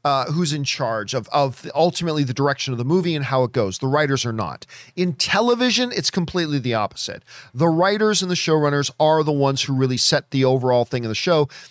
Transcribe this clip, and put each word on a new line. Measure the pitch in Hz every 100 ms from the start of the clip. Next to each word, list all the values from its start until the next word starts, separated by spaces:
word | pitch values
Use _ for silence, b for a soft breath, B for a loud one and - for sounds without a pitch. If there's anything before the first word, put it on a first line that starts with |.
uh, | - 170 -
who's | 160 160
in | 151
charge | 135 - 120 110 101
of, | 127 101
of | 147 139 - -
ultimately | 147 175 - 170 151
the | 131
direction | 123 143 139 135
of | 120
the |
movie | 127 185 175
and | 156
how | 127 131
it | 123
goes. | 127 98 92
The | 135
writers | 147 147 135 120
are |
not. | 110 85 62 - B B
In | - 180
television, | 139 - 196 240 240 254 220 247
it's | 208 135
completely | 190 165 180 156 143
the | 120
opposite. | 113 101 - - - B B B
The | 120 165
writers | 160 190 208 214 208
and | 185
the |
showrunners | 175 - 156 147 143 135 -
are | 156 156
the | 151
ones | 143 139 135
who | -
really | 131 131 127
set | - 143 -
the | 135
overall | 131 131 127 123
thing | 117 127 113
of |
the |
show. | 107 180 160 143 B B